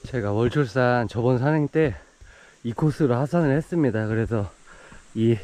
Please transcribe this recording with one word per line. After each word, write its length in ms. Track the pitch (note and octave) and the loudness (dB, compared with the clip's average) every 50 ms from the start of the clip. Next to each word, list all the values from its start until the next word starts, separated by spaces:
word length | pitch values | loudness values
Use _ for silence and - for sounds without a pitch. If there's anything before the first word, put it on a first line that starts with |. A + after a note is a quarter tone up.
| - - - | -12 -6 -6
제가 180 | B2 G2+ G2+ | -4 -2 -2
월출산 760 | G2+ G#2+ A#2+ B2 - D3 C#3+ A#2 - C3 B2+ B2 B2 B2 A#2+ | 0 0 0 0 0 0 -2 0 0 0 2 2 2 0 0
저번 320 | - - B2+ A#2 B2+ C3 A#2+ | -2 -4 0 0 2 2 2
산행 280 | B2+ D3 D#3 D#3 D3 | 2 0 2 0 0
때 280 | C3+ - D#3+ D#3+ C3+ G2+ - - - _ _ - - - - - - - _ - | 0 0 0 0 0 -2 -6 -14 -20 _ _ -20 -20 -20 -20 -20 -20 -20 _ -8
이 60 | A#2+ | -8
코스로 440 | A2+ - D#3 D3+ C#3 - D#3+ B2+ B2 | -4 0 0 0 2 2 2 2 2
하산을 420 | A#2+ C#3+ C#3 - F3 E3 C#3+ C3+ | 0 0 0 0 2 2 2 2
했습니다. 500 | D#3+ D#3 - F3+ E3+ D3 B2+ G2+ A2 A2 | 0 -2 -2 -2 0 0 2 0 0 -2
그래서 420 | G#2+ A2 A2 A2+ - A#2 A2 G2+ - - _ - - - - - - - - - - - | -2 0 -2 -2 -2 -2 -4 -4 -6 -10 _ -20 -20 -20 -20 -20 -20 -20 -20 -20 -10 -4
이 200 | A2 A2+ A#2 A#2 G2+ | 0 2 2 2 0